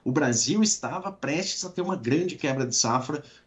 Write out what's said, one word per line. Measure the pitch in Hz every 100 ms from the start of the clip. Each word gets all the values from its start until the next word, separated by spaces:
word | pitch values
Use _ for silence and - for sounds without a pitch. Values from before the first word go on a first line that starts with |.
o | 127
Brasil | 143 127 113 123 208
estava | 214 - 127 185 196
prestes | - 135 165 190 - 180
a |
ter | 180
uma | 180 160
grande | 113 156 180 -
quebra | 147 135 123
de | -
safra, | 117 127 123 147 - -